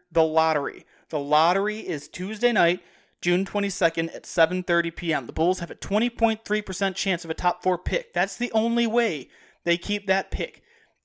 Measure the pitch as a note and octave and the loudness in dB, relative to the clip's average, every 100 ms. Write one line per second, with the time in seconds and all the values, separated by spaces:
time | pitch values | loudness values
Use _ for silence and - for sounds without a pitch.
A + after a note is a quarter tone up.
0 | _ E3 D#3+ D#3+ D#3+ D3+ C#3 - - _ | _ 2 2 4 4 2 -2 -8 -16 _
1 | _ D3+ C#3+ D3+ E3 F#3+ G3+ G#3+ - D3+ | _ -6 2 4 4 2 0 -4 -6 -6
2 | - - F#3+ G#3+ A#3+ A3+ E3+ F3 - _ | -8 -8 -8 0 0 4 2 2 -6 _
3 | _ _ F3 F3 G3 G3+ G3+ - E3+ E3+ | _ _ 0 0 0 -2 -4 0 0 0
4 | E3 A#2+ - - E3 F3+ F3+ E3+ E3+ E3 | -4 -6 -4 2 2 2 0 0 0 -4
5 | F3 D3 A#2+ - E3+ F#3 F3 - - G3+ | -2 -2 -2 -2 0 0 -4 -10 -2 0
6 | A#3+ - A3+ A3 - G#3+ G#3 F#3 G3 F#3 | 0 2 0 0 -2 -4 -4 -2 -2 -2
7 | G3 F3 D#3+ D#3+ F3+ - F#3 F3 - F#3+ | -2 -2 -4 -2 0 0 0 0 0 -4
8 | - F3 G3 - A#3+ A3 A3+ A#3 A#3 A#3 | -2 -4 -4 -2 -2 0 0 0 2 2
9 | A3+ D3+ B2+ _ _ _ E3+ E3+ - G#3 | 0 -2 -8 _ _ _ -2 -2 0 -4
10 | F#3+ F#3+ - - - - _ _ _ _ | 0 -2 0 -4 -6 -10 _ _ _ _